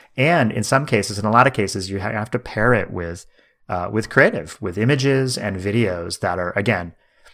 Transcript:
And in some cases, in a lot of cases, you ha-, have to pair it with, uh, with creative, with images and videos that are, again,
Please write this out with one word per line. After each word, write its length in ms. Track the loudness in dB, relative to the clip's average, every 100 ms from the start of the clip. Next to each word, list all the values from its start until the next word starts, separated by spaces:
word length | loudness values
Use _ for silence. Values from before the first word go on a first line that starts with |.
| -10 0
And 340 | 2 4 2
in 120 | 0
some 220 | 2 0 2
cases, 340 | 0 0 -2
in 60 | 2
a 60 |
lot 160 | 4 4
of 60 |
cases, 360 | 4 -2 -4 -6
you 120 | -4
ha-, 100 | -4
have 200 | -4 -4
to 80 | -6
pair 340 | -4 0 4
it 180 | 4 0
with, 340 | -6 -8 -8 -14 _ _ _ -8
uh, 200 | -6 -2
with 180 | -4 0
creative, 520 | 4 4 2 -8 -8
with 160 | -6 0
images 600 | 2 2 2 0 0 -4
and 200 | -6 -4
videos 600 | -2 0 0 -2 -6 -4
that 200 | -4 -2
are, 120 | -2 -2
again, 360 | 0 0 -4 -14 _ _ -20